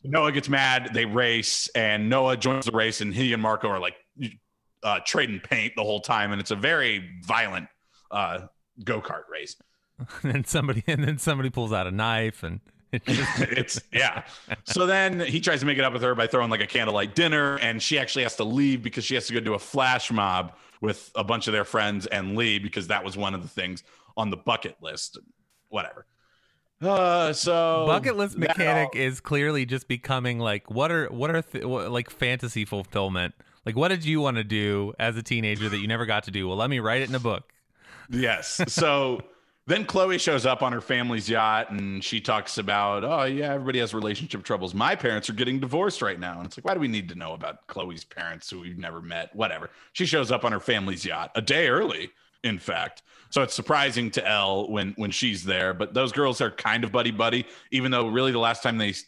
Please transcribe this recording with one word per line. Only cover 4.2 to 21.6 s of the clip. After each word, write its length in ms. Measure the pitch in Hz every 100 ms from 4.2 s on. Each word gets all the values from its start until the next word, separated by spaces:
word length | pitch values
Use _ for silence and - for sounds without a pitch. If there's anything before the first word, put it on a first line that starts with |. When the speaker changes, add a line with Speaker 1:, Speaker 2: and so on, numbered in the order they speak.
| 120 - _ _ _ _
Speaker 1:
uh, 160 | 107 98 -
trading 340 | - 131 98
paint 340 | - 123 107 -
the 80 |
whole 160 | 107 104
time. 320 | - 113 104
And 100 | 101
it's 80 | 98
a 40 | 104
very 520 | 123 160 127 104 90 90
violent, 440 | 85 113 110 92 - _ _ _ _
uh, 380 | 101 95 90 95 _ _ -
go-kart 400 | 107 110 - 80 -
race. 240 | 78 73 -
Speaker 2:
<laughs> 40 | _ _ _ - 123 -
And 100 | 139
then 100 | 131 123
somebody, 380 | 160 139 117 -
and 160 | 147
then 160 | 143 151
somebody 320 | - 143 131
pulls 200 | 120 117
out 140 | 107 90
a 60 |
knife, 500 | 95 110 113 110 -
and 180 | 80 92 _ _ _
it's 140 | 123 -
just 340 | - 135 -
Speaker 1:
<laughs> 100 | 131
It's, 280 | 127 123 - -
yeah. 300 | 117 131 - - - - -
So 240 | - 185 180
then 320 | 190 190 180
he 200 | 160 160
tries 200 | 165 151
to 80 | 139
make 100 | 139
it 60 |
up 100 | 131
with 80 | 120
her 140 | 123 120
by 100 | 113
throwing, 240 | 127 120
like, 120 | 110
a 40 | 104
candlelight 480 | 123 113 104 104
dinner, 440 | 104 170 151 143 139
and 220 | 120 113
she 200 | - 151
actually 240 | 127 139
has 120 | 120 -
to 60 |
leave 380 | 110 127 143 131
because 240 | 117 - -
she 80 |
has 140 | 131 -
to 60 | 117
go 40 |
do 140 | 110
a 60 | 104
flash 520 | - 139 131 127 -
mob 460 | 113 101 92 87 - - _
with 300 | 107 104 -
a 100 | 113
bunch 220 | 101 117 117
of 80 |
their 100 | 107